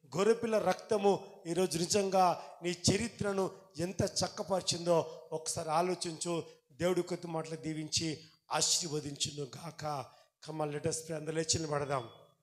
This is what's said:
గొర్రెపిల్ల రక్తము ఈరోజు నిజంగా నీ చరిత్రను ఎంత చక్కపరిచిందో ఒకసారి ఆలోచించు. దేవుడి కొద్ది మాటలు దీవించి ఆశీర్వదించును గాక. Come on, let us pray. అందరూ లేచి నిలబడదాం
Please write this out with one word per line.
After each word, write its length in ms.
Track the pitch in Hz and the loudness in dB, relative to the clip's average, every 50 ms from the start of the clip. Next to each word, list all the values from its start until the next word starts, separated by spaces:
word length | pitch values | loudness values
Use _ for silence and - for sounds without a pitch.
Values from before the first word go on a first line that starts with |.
| _ - 123 | _ -6 0
గొర్రెపిల్ల 400 | 165 202 220 226 226 233 226 220 208 175 180 | 4 6 6 4 4 2 2 2 4 4 4
రక్తము 420 | 185 - - - 220 208 196 202 190 190 - - - - - 165 | 0 0 0 0 0 4 6 4 4 4 0 -10 -18 -12 -6 -2
ఈరోజు 240 | 170 185 185 180 147 165 175 | 2 2 2 2 2 0 2
నిజంగా 420 | - - 208 196 196 185 190 185 175 156 - - - - - 170 | 4 4 4 4 4 4 6 6 6 4 0 -6 -14 -14 -6 -4
నీ 80 | 175 175 - - | -4 -4 2 2
చరిత్రను 580 | - 190 202 226 226 - - 208 202 196 190 190 175 - - - - - 143 165 | 2 2 2 0 -2 -4 -4 -2 -2 0 0 0 -2 -4 -10 -20 -18 -6 -4 -4
ఎంత 160 | 185 - - 214 185 - - | -4 0 -2 -2 0 2 0
చక్కపరిచిందో 800 | 185 175 - - 208 165 190 180 170 - 175 170 170 175 170 165 143 - - - - - 160 | -2 -2 -2 -8 -2 -2 -2 0 0 -2 -2 0 4 4 4 4 4 0 -8 -14 -10 -8 -8
ఒకసారి 340 | 160 - - - 175 165 156 151 165 | -6 -4 -4 -4 -4 -2 0 2 2
ఆలోచించు. 560 | 175 185 180 175 - 175 160 147 - 175 170 165 151 - - _ _ _ 143 123 | 2 2 0 -2 -4 -8 -6 -4 -2 -2 -2 -2 -4 -6 -16 _ _ _ -6 0
దేవుడి 220 | 165 180 180 170 170 - | 2 2 2 2 0 -2
కొద్ది 180 | 180 170 - 170 160 | -6 -6 -6 -6 -4
మాటలు 240 | 160 156 151 165 156 - | -4 -4 -6 -8 -6 -6
దీవించి 420 | 160 156 156 156 151 - - 165 160 143 - - - _ _ _ _ 123 | -6 -4 -4 -4 -2 0 0 0 0 -4 -4 -10 -20 _ _ _ _ 0
ఆశీర్వదించును 920 | 156 160 - - - 180 160 143 151 135 147 143 - - 143 143 147 143 123 117 | 2 2 4 2 0 0 -2 -4 -4 -4 -6 -4 -4 -4 -4 -4 -8 -8 -8 -10
గాక. 300 | 143 170 160 147 - 151 151 147 139 120 - - - _ _ _ _ - | -12 -12 -12 -12 -8 -6 -6 -4 -6 -8 -10 -14 -20 _ _ _ _ -14
Come 180 | 156 156 156 | -10 -4 -4
on, 80 | 151 147 147 | -2 -2 -2
let 100 | 147 151 165 | -2 -2 -2
us 80 | 151 - - | -2 -2 -6
pray. 120 | - 160 | -6 -8
అందరూ 180 | 151 156 156 156 | -6 -6 -4 -2
లేచి 200 | 160 165 - - 170 | -2 0 2 0 0
నిలబడదాం 440 | 160 151 147 143 143 135 143 131 120 113 - - - _ _ _ | 0 0 0 -2 0 0 -2 -2 -2 -6 -14 -20 -20 _ _ _